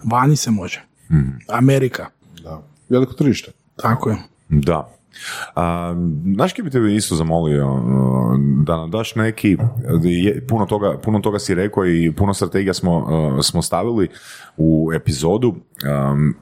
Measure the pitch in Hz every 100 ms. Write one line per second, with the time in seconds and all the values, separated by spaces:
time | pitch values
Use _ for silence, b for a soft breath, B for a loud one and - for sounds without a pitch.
0 | 113 117 135 147 - 104 90 - - _
1 | - - 65 117 - 110 131 135 127 -
2 | 87 _ _ - 82 78 - _ - 123
3 | 131 - 151 101 - _ _ - 107 117
4 | - 107 - _ - 73 71 80 - _
5 | _ B B B B - 85 87 87 87
6 | 87 76 90 98 180 - 180 131 107 107
7 | - 80 80 82 80 73 69 67 60 65
8 | 65 64 60 65 69 69 76 82 80 104
9 | 113 110 110 107 107 85 117 - - 82
10 | 87 87 98 - - 113 95 107 101 69
11 | - 107 107 101 - 87 104 104 92 82
12 | 82 76 101 98 92 98 95 87 90 82
13 | 65 80 76 67 71 82 80 87 110 117
14 | 85 B B B B - 80 80 80 80
15 | - 71 80 107 120 85 _ - 69 71
16 | 69 71 73 -